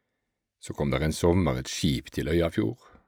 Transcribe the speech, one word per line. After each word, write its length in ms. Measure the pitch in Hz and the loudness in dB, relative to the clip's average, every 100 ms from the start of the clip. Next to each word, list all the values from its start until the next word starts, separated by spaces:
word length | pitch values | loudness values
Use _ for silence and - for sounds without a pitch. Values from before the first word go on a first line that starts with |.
| _ _ _ _ _ _ | _ _ _ _ _ _
Så 140 | - - | -10 -4
kom 160 | 71 | -2
der 80 | 65 | 0
en 140 | 78 - | 0 2
sommer 420 | 87 90 80 64 | 4 4 2 0
et 140 | 67 | -4
skip 400 | - 82 64 - | -2 0 -2 -4
til 160 | - 78 | -6 0
Øyafjord. 480 | 85 82 - 110 120 - - | 2 2 0 -2 -4 -14 -20